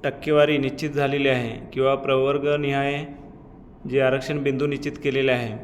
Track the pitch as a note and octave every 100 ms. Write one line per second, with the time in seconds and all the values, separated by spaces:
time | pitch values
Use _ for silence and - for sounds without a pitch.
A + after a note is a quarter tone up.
0 | C#3+ C3 D#3 D3 D3 D3 C3+ C3 D3+ C#3+
1 | C#3 C#3+ C#3 B2+ A#2 A2+ - C3 C3 C3+
2 | C3+ C3 C3+ C#3+ C#3+ D3 C#3+ C#3 C#3 C#3+
3 | D3 - - - - - - - - C3
4 | C3 C3+ - D3 C#3 C3 D3 C#3 C#3+ C#3+
5 | D3 C3+ C3+ B2 A#2 A2